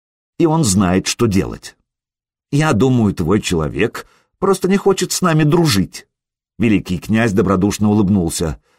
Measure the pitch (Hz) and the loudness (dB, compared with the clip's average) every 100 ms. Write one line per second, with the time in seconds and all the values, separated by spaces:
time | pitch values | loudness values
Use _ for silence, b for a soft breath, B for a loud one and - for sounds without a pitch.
0 | _ _ _ - 165 160 123 92 90 95 | _ _ _ -2 0 2 0 2 2 0
1 | - - 117 95 64 55 - - _ _ | -2 -2 0 0 -2 -6 -16 -20 _ _
2 | _ _ _ _ - 139 156 104 131 123 | _ _ _ _ -6 -2 0 2 2 2
3 | 104 87 80 104 - 85 73 62 107 - | 0 0 0 0 0 -2 -2 -2 -4 -4
4 | - _ _ - 190 190 185 190 196 190 | -18 _ _ -6 -2 0 0 0 0 0
5 | 180 - 185 156 147 170 160 98 82 - | -2 -2 0 2 2 2 2 0 -2 -6
6 | - _ _ _ _ - 113 95 - 90 | -20 _ _ _ _ -4 0 0 -2 -8
7 | - 110 117 98 95 95 101 - 107 104 | -2 0 0 0 2 2 0 0 0 2
8 | 92 101 82 - 82 - _ | 2 2 0 -4 -6 -6 _